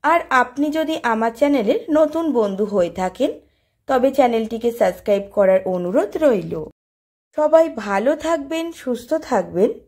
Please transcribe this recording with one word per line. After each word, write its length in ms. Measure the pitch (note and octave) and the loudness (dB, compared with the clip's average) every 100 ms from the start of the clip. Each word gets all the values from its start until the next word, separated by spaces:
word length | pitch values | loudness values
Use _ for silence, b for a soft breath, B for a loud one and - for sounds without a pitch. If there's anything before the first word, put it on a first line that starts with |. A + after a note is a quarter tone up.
আর 160 | D4 E4+ E4 | 2 0 2
আপনি 400 | C4 B3 B3 D4+ | 0 0 -2 -2
যদি 300 | D4+ D#4 D#4+ | 0 -2 -2
আমার 280 | A#3+ A3 A3+ | -2 -2 -2
চ্যানেলের 480 | A3+ C#4+ C#4+ G#3 G4 - | 0 2 2 2 0 0
নতুন 420 | D4+ D#4 D#4+ E4 | 2 2 0 -2
বন্ধু 340 | A#3+ G#3 F#3+ G#3 | 0 0 -2 -2
হয়ে 240 | G3+ F3 | 0 -2
থাকেন, 420 | E3+ F#3 F3+ C4+ - _ _ _ _ _ | -2 -6 -2 -4 -4 _ _ _ _ _
তবে 240 | C4+ C4 | 2 2
চ্যানেলটিকে 600 | C4+ B3 A#3 A3 A3+ A#3 | 4 2 2 -4 -2 -4
সাবস্ক্রাইব 520 | A#3 G3 F3+ - G3+ G3 | 0 0 0 -2 -2 0
করার 280 | - F#3+ F#3+ F#3 | 0 4 4 0
অনুরোধ 520 | F#3 F3 G#3+ G#4 F4+ | -4 -2 0 -2 2
রইল। 480 | D4+ G#3+ E3 E3+ D#3 _ _ _ _ _ _ - | 2 2 -2 -10 -12 _ _ _ _ _ _ -2
সবাই 340 | D4+ D#4+ E4 | 4 4 4
ভালো 460 | A3+ G#3 G3 A#3 D#4 | -2 -4 -2 0 -2
থাকবেন, 560 | D#4 E4 C#4 E4 E4 | -2 -4 -4 -6 -8
সুস্থ 420 | E4 - A#3 - | -10 -8 -8 -4
থাকবেন। 560 | D#4 D#4 A3+ F3 E3+ G#3+ A4+ | -4 -2 -2 -2 0 -2 -2